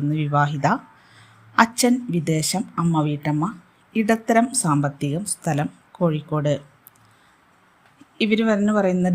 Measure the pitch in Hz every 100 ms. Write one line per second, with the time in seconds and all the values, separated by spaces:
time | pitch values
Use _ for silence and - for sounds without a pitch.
0 | 143 151 147 147 143 147 147 247 - -
1 | _ - - - - - 226 - 240 247
2 | - 170 160 160 156 185 262 - 170 160
3 | 151 147 151 151 175 - - _ _ 220
4 | 220 226 - 226 233 - 170 143 139 139
5 | 143 151 208 - - 143 170 - _ -
6 | 175 151 - 151 147 143 - _ - _
7 | _ _ _ _ _ _ _ _ _ _
8 | - _ 214 214 226 208 208 214 196 185
9 | 180